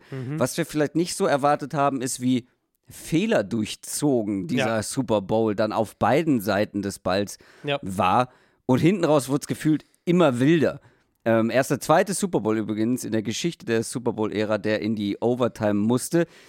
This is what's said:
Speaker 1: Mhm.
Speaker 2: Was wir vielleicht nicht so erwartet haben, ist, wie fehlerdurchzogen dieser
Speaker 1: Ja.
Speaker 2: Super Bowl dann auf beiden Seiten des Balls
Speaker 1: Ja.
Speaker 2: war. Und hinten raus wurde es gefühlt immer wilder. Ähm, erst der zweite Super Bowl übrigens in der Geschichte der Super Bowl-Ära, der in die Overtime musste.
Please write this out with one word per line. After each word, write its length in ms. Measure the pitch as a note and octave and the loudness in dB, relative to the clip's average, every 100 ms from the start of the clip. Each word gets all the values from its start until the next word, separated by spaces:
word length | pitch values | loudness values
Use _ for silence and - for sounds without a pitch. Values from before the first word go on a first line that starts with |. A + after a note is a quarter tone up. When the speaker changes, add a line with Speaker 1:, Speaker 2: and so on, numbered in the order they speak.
| - | -8
Speaker 1:
Mhm. 280 | C3+ B2 D3+ | -10 -8 -2
Speaker 2:
Was 160 | B2+ - | -2 -2
wir 80 | D#3 | -4
vielleicht 300 | D3+ C#3+ D#3 | -2 0 0
nicht 200 | F3 - | -2 0
so 100 | F#3+ | 0
erwartet 480 | C#3+ C#3+ D3 C#3 | 2 2 0 -2
haben, 280 | D3+ C#3+ C3+ | 0 0 0
ist, 200 | B2+ - | -4 -2
wie 260 | B2 B2+ - _ _ _ _ | 0 0 -2 _ _ _ _
fehlerdurchzogen 1600 | - - E3 A3 F#3+ G2 A2+ G#2+ - - - D3 B2 G#2 G2 F2 | -18 -4 0 2 2 0 -2 -4 -8 -10 -2 0 2 0 -4 -2
dieser 200 | B2+ B2+ | 0 0
Speaker 1:
Ja. 160 | A2 | -2
Speaker 2:
Super 380 | G#2 - A#2+ G#2+ | -2 -6 0 0
Bowl 340 | F#2+ A2 A2 G2+ | 2 0 2 0
dann 180 | G#2+ | -2
auf 240 | G2+ G#2+ - | -2 -4 0
beiden 420 | G#2+ C3+ D#3+ B2+ | 2 2 2 0
Seiten 420 | G2 G2 G#2+ G2+ | 2 0 0 -2
des 180 | G2 - | -4 -4
Balls 380 | F#2 F#2+ G2+ - - - | -2 -2 -2 -8 -20 -12
Speaker 1:
Ja. 160 | D3 C#3+ | -6 -6
Speaker 2:
war. 480 | - - F#2 A2 B2+ _ _ _ - | -4 0 2 2 0 _ _ _ 0
Und 120 | B2+ | 2
hinten 240 | D#3+ G3 | 4 2
raus 240 | D#3+ D3+ B2+ | 4 2 2
wurde 140 | C#3 | -4
es 60 | - | -4
gefühlt 360 | B2+ D3+ D3+ - _ - | -2 0 0 -2 _ 0
immer 340 | F3 D#3+ A#2+ | 4 4 4
wilder. 400 | C3+ E3+ G#2+ - - _ _ _ A#2 | 2 4 2 -2 -16 _ _ _ 0
Ähm, 240 | A2+ A2+ | 2 2
erst 220 | A#2 C#3 | 0 0
der 100 | C#3 | -4
zweite 320 | - D#3+ G3+ | 2 2 2
Super 260 | F#3 G3 D#3+ | -2 -2 -2
Bowl 180 | A2 A2 | 0 -2
übrigens 460 | G#2 G#2+ A2+ B2+ | -2 -2 0 -2
in 80 | A2+ | -2
der 120 | A2 | -4
Geschichte 420 | G#2+ G#2+ E3+ - - | -4 -4 -6 -6 -2
der 180 | A2+ | -2
Super 300 | A2+ C3 A#2+ | -2 -4 -4
Bowl-Ära, 440 | G#2 G#2+ G2+ G#2+ G#2+ | -2 -2 -2 -2 -2
der 240 | G#2+ G#2+ | 0 -2
in 140 | G#2 G#2+ | -2 -2
die 220 | G2+ F#2+ | -4 -2
Overtime 540 | A#2 B2 A#2 - G#2+ | -2 0 -2 0 0
musste. 540 | G#2 G#2+ B2+ - E3 E3 - | 2 2 0 0 0 -2 -6